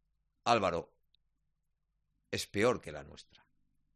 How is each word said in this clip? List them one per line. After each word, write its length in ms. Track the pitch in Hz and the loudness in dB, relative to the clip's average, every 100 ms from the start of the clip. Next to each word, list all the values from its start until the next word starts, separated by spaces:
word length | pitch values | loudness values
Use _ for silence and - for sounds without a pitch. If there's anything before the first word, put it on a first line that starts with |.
| _ _ _ _ 117 | _ _ _ _ 2
Álvaro 480 | 117 92 85 - _ _ _ _ _ _ _ _ _ _ _ _ _ - | 2 2 -2 -6 _ _ _ _ _ _ _ _ _ _ _ _ _ -10
es 180 | 107 - | -8 -4
peor 320 | 101 120 95 | 0 2 2
que 120 | 82 | -6
la 120 | 73 | -14
nuestra. 420 | 73 78 - - _ _ _ _ _ | -14 -20 -20 -20 _ _ _ _ _